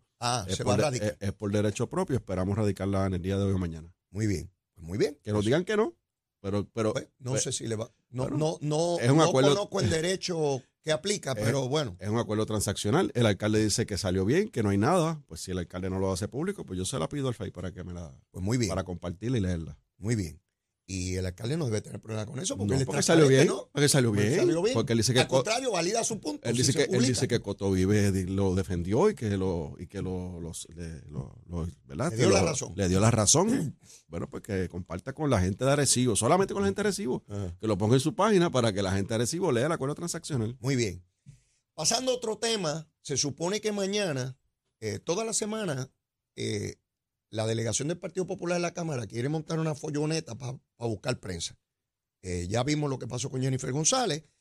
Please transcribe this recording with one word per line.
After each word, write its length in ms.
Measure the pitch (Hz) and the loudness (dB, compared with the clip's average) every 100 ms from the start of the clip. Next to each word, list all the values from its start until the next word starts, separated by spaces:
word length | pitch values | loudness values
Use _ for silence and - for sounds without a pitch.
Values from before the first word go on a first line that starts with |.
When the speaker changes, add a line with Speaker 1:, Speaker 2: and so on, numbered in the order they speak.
| _ - | _ -4
Speaker 1:
Ah, 240 | 120 123 95 | -2 0 -2
Speaker 2:
Es 100 | 95 | -2
Speaker 1:
se 40 | |
Speaker 2:
por 80 | 123 | 0
Speaker 1:
va 20 | |
a 20 | - | 2
Speaker 2:
de-, 60 | |
Speaker 1:
radicar. 260 | - 120 104 | 2 0 -4
Speaker 2:
es, 200 | - 101 | -4 -6
es 40 | |
por 180 | - 104 | -4 0
derecho 360 | 104 104 101 113 | 2 2 0 -2
propio, 280 | 175 190 123 | -2 0 -2
esperamos 380 | - 90 92 | -2 -2 0
radicarla 520 | 101 104 95 95 98 95 | 0 0 0 -2 0 0
en 80 | |
el 80 | 87 | -2
día 160 | 90 98 | -2 0
de 60 | |
hoy 80 | 98 | 0
o 40 | 95 | 0
mañana. 360 | 87 80 85 _ _ | -2 -6 -14 _ _
Speaker 1:
Muy 160 | 98 107 | -4 -2
bien, 240 | 87 82 _ _ | -2 -6 _ _
pues 120 | - 80 | -18 -8
muy 120 | 104 | -2
bien. 200 | 247 294 | -2 -4
Speaker 2:
Que 80 | 104 | -2
nos 80 | 104 | 0
Speaker 1:
Pues 80 | 104 | 2
Speaker 2:
digan 180 | 151 | 2
que 140 | 180 214 | 2 0
no, 180 | 330 - _ _ _ _ | 0 -4 _ _ _ _
pero, 280 | 98 101 92 | -4 -4 -2
pero, 220 | 117 107 | -2 -2
Speaker 1:
pues, 160 | - - _ | -2 -6 _
no 120 | 120 | -4
Speaker 2:
pues, 140 | 135 | -2
Speaker 1:
sé 80 | 139 | -2
si 140 | - 127 | -4 -4
le 100 | 107 | -6
va, 140 | 117 _ _ | -8 _ _
no, 140 | 120 | -6
Speaker 2:
bueno, 120 | 131 147 | -4 0
Speaker 1:
no, 220 | 156 180 | 0 -2
no, 380 | 147 151 170 170 | -2 0 0 2
Speaker 2:
es 100 | 123 | 4
un 60 | 151 | 6
Speaker 1:
no 80 | |
Speaker 2:
acuerdo, 240 | 165 131 143 | 6 6 6
Speaker 1:
conozco 260 | 139 208 196 | 4 0 0
el 80 | - | 2
derecho 760 | 160 170 190 - 165 147 135 - _ | 2 0 -2 -4 -2 0 -2 -6 _
que 100 | 156 | -4
aplica, 400 | 156 196 202 139 | -2 -2 -4 -4
Speaker 2:
es, 60 | 113 | -2
Speaker 1:
pero 240 | 113 139 127 | 0 0 0
bueno. 300 | 156 127 90 | 0 -2 -4
Speaker 2:
es 120 | 101 | -2
un 80 | 117 | 0
acuerdo 260 | 107 107 | 0 0
transaccional. 680 | 110 107 101 92 104 147 196 | 0 0 -2 -2 0 2 2
El 100 | 120 | 2
alcalde 400 | 113 98 107 107 | 2 2 2 4
dice 220 | 110 - 107 | 4 2 -2
que 100 | 98 | -2
salió 300 | 98 92 95 | 0 2 2
bien, 240 | 165 214 | 2 0
que 120 | 123 | 0
no 60 | 104 | 2
hay 80 | 101 | 4
nada. 460 | 117 180 160 156 - | 4 4 2 -2 -10
Pues 140 | 85 | -12
si 100 | - | -6
el 60 | 90 | -6
alcalde 300 | 85 90 92 | -6 -6 -4
no 100 | 95 | -2
lo 140 | 95 | 0
hace 160 | 95 104 | -2 -4
público, 380 | 120 185 190 - | -4 -6 -6 -8
pues 100 | 90 | -6
yo 60 | |
se 140 | 95 135 | -4 -4
la 100 | 160 | -4
pido 200 | 147 131 | -4 -4
al 60 | |
fei 160 | 113 95 | -4 -8
para 220 | 90 90 | -8 -10
que 100 | 95 | -10
me 100 | 90 | -12
la, 200 | 87 80 64 _ | -12 -14 -18 _
Speaker 1:
Pues 140 | 87 | -6
muy 140 | 95 123 | 0 2
bien. 100 | 104 | 2
Speaker 2:
para 160 | 92 | 0
compartirla 540 | 90 90 87 85 113 120 | -2 -6 -6 -6 -2 0
y 20 | |
leerla. 380 | 92 85 76 - _ - | 0 -2 -6 -14 _ -8
Speaker 1:
Muy 180 | 101 | -4
bien. 280 | 113 80 78 _ _ _ _ - | -2 -4 -10 _ _ _ _ -8
Y 280 | 95 90 | -6 -4
el 100 | 92 | -4
alcalde 320 | 92 90 117 160 | -4 -6 -6 -4
no 80 | |
debe 160 | 131 104 | -2 -4
tener 180 | - 107 | -6 -14
problema 280 | - 110 107 | -8 -8 -8
con 120 | 127 | -6
eso, 200 | - 277 | -6 -4
porque 140 | 101 | 0
Speaker 2:
No, 20 | |
Speaker 1:
él 60 | 135 | 2
es 40 | 131 | 0
Speaker 2:
porque 160 | 143 | 0
salió 220 | - 170 | 6 8
Speaker 1:
transparente, 200 | 139 131 175 | 8 8 6
Speaker 2:
bien, 20 | - | 4
Speaker 1:
¿no? 60 | - | -4
Speaker 2:
porque 160 | - 143 | 0 4
salió 220 | 143 117 | 4 4
Speaker 1:
Porque 160 | 101 104 | 4 2
Speaker 2:
bien, 120 | 170 | 4
Speaker 1:
salió 220 | - 165 | 2 2
bien. 120 | 214 | 2
Speaker 2:
porque 180 | 113 110 | 0 2
él 60 | 117 | 2
dice 160 | 113 | 4
que 60 | 123 | 2
Speaker 1:
Al 80 | 127 | 4
Speaker 2:
co-, 80 | 131 | 2
Speaker 1:
contrario, 360 | 208 240 262 | 2 -2 -2
valida 320 | 180 175 226 | -2 0 0
su 160 | - 214 | -2 -4
punto 260 | - 294 117 | -6 -6 -2
Speaker 2:
él 80 | 120 | 0
Speaker 1:
si 20 | |
Speaker 2:
dice 120 | 131 | 2
Speaker 1:
se 40 | 139 | 2
Speaker 2:
que, 60 | |
él 60 | 139 | 2
Speaker 1:
publica. 180 | 180 123 | 2 2
Speaker 2:
dice 180 | 120 127 | 2 0
que 120 | 117 | -2
Coto 300 | 101 101 98 | -4 -2 2
Vive 420 | 92 95 104 101 | 4 4 4 4
di-, 140 | 95 92 | 2 0
lo 280 | 95 95 | 0 2
defendió 540 | 92 92 90 87 117 208 | 2 0 -2 0 2 2
y 60 | |
que 240 | - 107 98 | 2 -2 0
lo, 380 | 95 85 71 - | 0 -2 -4 -10
y 80 | 90 | -12
que 160 | 98 | -8
lo, 360 | 90 92 90 85 | -6 -6 -6 -10
los, 260 | 82 - - 82 | -10 -12 -14 -12
le, 240 | 82 78 62 | -12 -12 -12
lo, 320 | 73 67 - - | -10 -10 -12 -8
lo, 200 | 87 85 - 62 | -6 -6 -8 -10
¿verdad? 240 | 73 151 | -4 -2
Speaker 1:
Le 60 | 110 | 2
Speaker 2:
Que 40 | |
Speaker 1:
dio 60 | 175 | 4
la 80 | 190 | 6
Speaker 2:
lo, 60 | 165 | 4
Speaker 1:
razón. 240 | - - 87 | 0 -4 0
Speaker 2:
le 120 | 90 | 4
dio 100 | 95 | 6
la 100 | 110 | 6
razón. 680 | 113 101 151 220 254 147 - | 6 6 6 4 2 -2 -6
<clears throat> 60 | - - - | -18 -20 -12
Bueno, 220 | 82 - | -8 -8
pues 140 | 98 | -8
que 240 | - 95 90 | -4 -2 -2
comparta 440 | 87 90 90 - | -6 -8 -10 -8
con 160 | 143 147 | -4 2
la 120 | 107 | 2
gente 240 | 92 98 | 2 2
de 80 | 135 | 2
Arecibo, 420 | 143 135 123 123 | 4 4 4 2
solamente 400 | 98 113 180 196 | 2 4 4 2
con 80 | 202 | 0
la 60 | 196 | -2
gente 140 | 196 | 0
de 60 | 202 | -2
Arecibo, 360 | 190 233 - - | -2 -4 -6 -6
Speaker 1:
Ajá. 280 | 101 92 90 | -8 -8 -4
Speaker 2:
que 80 | 107 | -2
lo 100 | 95 | 2
ponga 180 | 107 | 4
en 60 | 131 | 4
su 140 | 147 | 4
página 340 | - 214 196 170 | 2 4 4 4
para 240 | 123 117 | 2 2
que 80 | 95 | 0
la 120 | 95 | 0
gente 160 | 98 98 | 0 0
de 60 | 113 | -2
Arecibo 340 | 120 165 180 | -2 -2 0
lea 160 | 117 147 | 2 2
el 60 | |
acuerdo 240 | 151 135 151 | -2 -4 -6
transaccional. 600 | 170 165 - 135 110 131 | -8 -8 -6 -4 -4 -4
Speaker 1:
Muy 160 | 120 131 | -2 0
bien. 260 | 107 90 _ _ - - _ _ _ | 0 -4 _ _ -20 -20 _ _ _
Pasando 380 | - 160 233 254 | -4 -2 0 0
a 20 | |
otro 240 | 247 220 208 | -2 -2 -2
tema, 480 | 226 220 160 160 - _ | -2 0 0 -4 -8 _
se 160 | - 131 | -6 -2
supone 440 | 143 - 170 208 | -2 -2 -2 -2
que 120 | 214 | -2
mañana, 640 | 202 190 208 190 131 131 - _ _ _ - | -2 -2 0 -2 -2 -6 -10 _ _ _ -10
eh, 200 | 110 101 | -6 -6
toda 240 | - 180 | -4 -4
la 80 | 226 | -2
semana, 580 | 202 214 220 190 131 127 _ _ _ _ - | -2 -2 -4 -4 -4 -6 _ _ _ _ -8
eh, 400 | 113 104 101 - _ _ _ _ - | -4 -4 -6 -10 _ _ _ _ -10
la 160 | 107 110 | -4 -2
delegación 420 | 113 113 - 143 | 0 -2 -2 -4
del 100 | 175 | -6
Partido 280 | 180 185 180 | -6 -6 -4
Popular 300 | 185 175 175 | -4 -2 -2
en 60 | |
la 100 | 170 | -2
Cámara 320 | 175 165 131 104 | -4 -4 -4 -6
quiere 200 | 117 135 | -4 -2
montar 300 | 156 156 165 | -2 -2 -2
una 160 | 160 | -2
folloneta 600 | 151 151 147 151 160 139 117 | -4 -4 -2 -2 -2 -6 -10
pa, 200 | 127 131 _ - | -10 -12 _ -6
pa 100 | 117 | -4
buscar 320 | 104 135 120 | -4 -4 -4
prensa. 380 | 98 85 - - _ _ _ _ _ _ | -4 -8 -8 -12 _ _ _ _ _ _
Eh, 240 | 92 87 87 | -6 -4 -2
ya 140 | 113 | 0
vimos 260 | 135 151 143 | 2 0 0
lo 100 | 127 | -4
que 80 | 123 | -6
pasó 220 | 123 131 | -6 -6
con 120 | 135 | -2
Jennifer 300 | 135 131 147 | -2 -2 -2
González. 520 | 139 160 262 226 151 - _ | 0 2 2 0 -2 -8 _